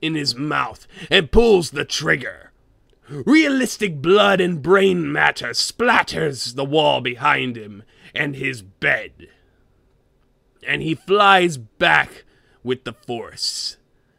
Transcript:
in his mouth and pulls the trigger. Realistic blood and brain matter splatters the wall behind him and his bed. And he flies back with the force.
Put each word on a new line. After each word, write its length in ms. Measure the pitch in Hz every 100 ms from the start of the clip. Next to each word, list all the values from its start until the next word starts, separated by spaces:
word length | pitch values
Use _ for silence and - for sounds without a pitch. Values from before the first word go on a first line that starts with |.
in 140 | 160 160
his 200 | 143 120
mouth 520 | 151 143 127 110 - - -
and 220 | 175 160
pulls 400 | 214 233 196 160
the 140 | - 131
trigger. 680 | - 156 160 117 90 - _ _ _ _ _ _
Realistic 920 | 143 135 302 311 269 254 - 208 151
blood 380 | 143 202 202 196
and 220 | 180 170
brain 500 | 131 196 196 180 151
matter 380 | 151 147 147 127
splatters 1040 | 113 - - 240 226 180 - 156 131 120 123
the 100 | 139
wall 360 | 151 147 131
behind 560 | 123 120 135 135 131 117
him 260 | 104 101 104 _ - -
and 200 | 147 135
his 260 | 139 127
bed. 640 | 95 - 143 127 98 _ 85 _ _ _ _ _ _ _ _ _ _ _ _ _ 123
And 160 | 143
he 140 | 147 160
flies 600 | - 196 202 190 180 147
back 680 | 113 - 170 156 - - - _ _ _
with 200 | 120 127
the 100 | -
force. 840 | 113 - 120 95 - - - - - _ _ _